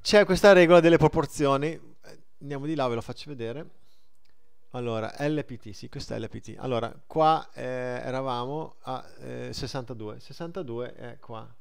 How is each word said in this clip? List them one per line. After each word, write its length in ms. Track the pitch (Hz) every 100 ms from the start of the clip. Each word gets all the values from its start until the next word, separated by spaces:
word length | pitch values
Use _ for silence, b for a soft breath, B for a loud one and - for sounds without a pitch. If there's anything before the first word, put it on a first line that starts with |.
c'è 240 | - 208 185
questa 260 | 180 208
regola 280 | 185 170 175
delle 180 | 165 165
proporzioni. 800 | 151 165 143 - 139 139 147 160 - - - - - -
Andiamo 240 | 143 139 143
di 100 | 156
là, 120 | 127
ve 80 | 117
lo 60 |
faccio 280 | 110 120 151
vedere. 520 | 135 113 131 165 - - - - - - - - - - 127
Allora, 360 | 120 113 110 - 147
L 160 | 151
P 140 | - 120
T, 140 | 107
sì, 160 | 98 113
questa 260 | 143 - 113
è 40 |
L 100 | 110
P 100 | 110
T. 160 | 107 -
Allora, 360 | 131 120 113 - -
qua, 420 | 160 156 160 -
eh, 100 | 127
eravamo 1120 | 127 127 127 123 135 131 135 120 123 151 156 -
a, 220 | - 131 - -
eh, 300 | 131 123 123
sessantadue. 680 | 123 135 139 120 120 107 117
Sessantadue 760 | - 139 170 185 147 117 123 -
è 220 | 120 117
qua. 280 | - 113 110 -